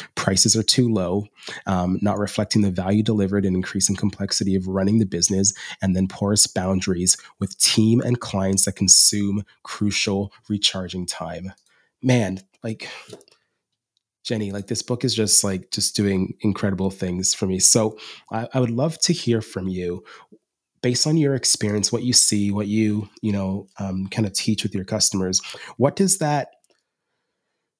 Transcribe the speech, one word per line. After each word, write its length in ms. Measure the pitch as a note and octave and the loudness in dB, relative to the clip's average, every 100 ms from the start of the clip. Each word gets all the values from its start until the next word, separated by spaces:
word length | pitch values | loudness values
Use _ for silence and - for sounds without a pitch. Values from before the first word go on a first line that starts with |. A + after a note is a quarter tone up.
| - | -14
Prices 400 | - - F#3+ A#2 A2 | -4 0 2 4 2
are 60 | |
too 300 | G#2+ - B2 | 2 4 4
low, 320 | A2 F2+ G2 G2+ _ - - | 2 0 -2 -4 _ -16 -10
um, 340 | - F#2 F2+ F#2 | -2 0 2 2
not 160 | G2+ G2+ | 0 0
reflecting 420 | G#2 - G#2 A2 | -2 -2 2 2
the 100 | G2+ | 2
value 320 | F2+ F#2 G#2 | 0 2 2
delivered 440 | A2 G#2+ G2 G2+ G2 | 4 2 2 2 2
and 100 | F#2 | 0
increasing 400 | F#2 G2 - G2 | 0 -2 -2 0
complexity 580 | G#2+ - G2+ - G2 | -2 -2 -6 -2 0
of 140 | F#2+ F#2 | 0 0
running 300 | F#2+ F#2+ A2 | 0 2 2
the 80 | G#2+ | 2
business, 480 | F2 F2 F#2+ G2 - - - | 0 0 2 0 -2 -10 -4
and 160 | G2 F#2 | 0 2
then 100 | F#2 | 0
porous 400 | - G2+ G#2 - | 0 0 2 0
boundaries 720 | - F#2 F#2+ F#2 F2+ F2+ - - - | 0 -2 -2 0 -2 0 0 -4 -6
with 160 | G2 - | -6 0
team 440 | - - A2 A#2 | 0 4 4 4
and 180 | - B2 | 2 -2
clients 460 | - G2 F#2+ F#2+ - | -2 -2 0 0 0
that 100 | - | 0
consume 680 | F#2+ - - G#2 G2+ G2+ G2+ _ | 4 4 4 2 -2 -2 -6 _
crucial 720 | - - G#2 F#2+ - G2 G2+ - - | -14 -4 -2 -2 -2 -2 -4 -8 -6
recharging 560 | G#2 G#2 F#2+ F2+ F#2 F2 | -2 0 -2 -6 -8 -8
time. 440 | - E2 E2+ F#2 - _ _ _ _ | -8 -8 -8 -12 -16 _ _ _ _
Man, 400 | C3 B2 G2 F#2+ - _ | 2 2 2 -4 -10 _
like, 280 | A#2 A2 - - - - _ _ _ _ _ _ _ _ _ _ | -10 -10 -12 -16 -18 -20 _ _ _ _ _ _ _ _ _ _
Jenny, 300 | - A2+ G2+ | -6 -4 -4
like, 140 | G2 G2 | -6 -6
this 160 | A2 | -6
book 200 | - B2 | -4 -2
is 120 | C3 | -2
just, 280 | A2+ G#2 - | 0 4 4
like, 280 | G2+ F#2+ - | 4 -2 -6
just 260 | - - - | -4 -4 0
doing 380 | G2+ F#2+ F#2+ - | 2 2 -2 -2
incredible 480 | G#2+ G2 G#2 F#2 F#2+ | -2 0 0 0 -2
things 420 | F#2+ F#2 F2+ F#2 | -4 -4 -2 0
for 140 | - G2 | 0 0
me. 120 | F#2 | 2
So 380 | - - A2 A2 - - - | 4 4 2 -4 -16 -20 -10
I, 180 | A2+ A#2 | -8 -4
I 80 | C3 | -2
would 80 | B2 | 0
love 300 | A#2 D#3 E3 | 0 -2 0
to 140 | - | 0
hear 260 | E3+ - A2+ | 0 0 0
from 260 | G#2+ - F#2 | -2 -6 -4
you, 380 | F#2 F2 F2 - - - - _ _ _ _ | -4 -4 -6 -10 -20 -20 -20 _ _ _ _
based 240 | B2 B2 D3+ | -2 2 2
on 100 | D#3+ | 4
your 180 | C#3+ | 2
experience, 560 | C3+ - - G#2+ G#2 F#2+ | 2 0 0 0 0 0
what 120 | A#2 | -2
you 100 | B2 | 2
see, 380 | A#2+ - G#2 G2+ | 2 4 2 0
what 160 | G2+ G2+ | -2 0
you, 420 | G#2+ G#2+ G#2 G#2 - | 2 2 0 -6 -6
you 100 | A2 | -2
know, 340 | G2+ F#2+ G2 - - | -2 -2 -4 -8 -8
um, 300 | G2 F#2 F#2+ | -6 -4 -4
kinda 200 | - A2 | -2 -2
teach 340 | F#2 - G#2+ | -2 -2 -2
with 120 | G#2 | -2
your 100 | G2 | -6
customers. 560 | F#2 A2 - G2 F#2 F#2 - - - - | -4 0 0 0 0 -2 -4 -14 -10 0
What 180 | C#3 C#3 | 0 4
does 220 | F#3+ - | 2 2
that, 320 | D3+ D3 B2 _ _ _ _ _ _ _ _ _ _ _ _ _ | 0 0 -2 _ _ _ _ _ _ _ _ _ _ _ _ _